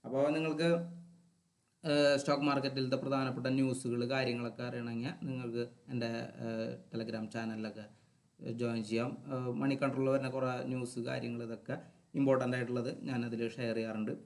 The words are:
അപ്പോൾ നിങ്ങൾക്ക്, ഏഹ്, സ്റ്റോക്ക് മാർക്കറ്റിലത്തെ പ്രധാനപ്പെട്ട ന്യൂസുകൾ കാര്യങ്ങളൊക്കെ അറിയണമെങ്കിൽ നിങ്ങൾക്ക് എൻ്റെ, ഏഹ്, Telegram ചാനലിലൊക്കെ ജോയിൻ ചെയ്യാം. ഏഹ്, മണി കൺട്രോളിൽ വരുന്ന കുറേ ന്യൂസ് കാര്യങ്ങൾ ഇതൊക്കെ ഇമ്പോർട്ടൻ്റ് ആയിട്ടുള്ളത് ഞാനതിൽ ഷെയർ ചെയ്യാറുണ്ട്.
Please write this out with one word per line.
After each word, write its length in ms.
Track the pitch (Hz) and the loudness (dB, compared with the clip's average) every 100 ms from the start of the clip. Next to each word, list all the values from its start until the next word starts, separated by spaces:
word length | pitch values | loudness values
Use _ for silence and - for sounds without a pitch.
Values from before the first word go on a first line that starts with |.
അപ്പോൾ 180 | 113 131 147 | -2 2 4
നിങ്ങൾക്ക്, 380 | 156 160 151 170 170 - - - - _ _ _ _ _ _ | 4 0 2 4 4 2 -10 -16 -20 _ _ _ _ _ _
ഏഹ്, 320 | 156 147 143 139 | 2 6 8 6
സ്റ്റോക്ക് 300 | 143 143 143 | 4 2 4
മാർക്കറ്റിലത്തെ 500 | 139 135 131 131 131 | 2 0 -2 0 0
പ്രധാനപ്പെട്ട 480 | 135 135 131 123 127 | 0 0 0 0 0
ന്യൂസുകൾ 520 | 131 135 127 123 120 120 | 2 2 2 -2 0 0
കാര്യങ്ങളൊക്കെ 560 | 135 127 120 120 113 | 2 0 0 -4 -4
അറിയണമെങ്കിൽ 500 | 123 123 117 117 127 175 | -6 -4 -4 -4 -4 -6
നിങ്ങൾക്ക് 400 | 147 127 120 117 120 - - | -6 -4 -4 -4 -4 -8 -6
എൻ്റെ, 220 | 123 117 117 120 120 | -4 -2 -2 -6 -6
ഏഹ്, 340 | 117 113 120 123 - | -6 -4 -4 -6 -8
Telegram 360 | 117 113 110 107 | -6 -4 -4 -4
ചാനലിലൊക്കെ 540 | 117 113 110 110 107 104 - _ _ _ - - | -4 -4 -4 -6 -8 -14 -18 _ _ _ -10 -8
ജോയിൻ 280 | 117 120 117 | -2 0 0
ചെയ്യാം. 280 | 107 113 123 - 143 | 0 0 0 -4 -6
ഏഹ്, 240 | 127 127 | -4 -2
മണി 200 | 120 139 135 | 0 2 2
കൺട്രോളിൽ 340 | 139 123 131 | 0 2 4
വരുന്ന 200 | 135 131 | 4 2
കുറേ 220 | 131 127 123 127 | 0 0 0 -2
ന്യൂസ് 340 | 127 123 - | -2 -2 -4
കാര്യങ്ങൾ 420 | 120 127 120 120 | -4 -4 -4 -4
ഇതൊക്കെ 340 | 117 113 - 135 - - _ | -6 -8 -6 -8 -8 -20 _
ഇമ്പോർട്ടൻ്റ് 420 | 135 135 131 123 123 | 4 6 6 4 0
ആയിട്ടുള്ളത് 340 | 120 123 120 - | 0 0 -2 -4
ഞാനതിൽ 400 | - 123 120 113 117 | -4 -2 -2 -2 -2
ഷെയർ 280 | 123 117 113 | -2 -2 0
ചെയ്യാറുണ്ട്. 380 | 113 110 107 147 | -2 -2 -2 -4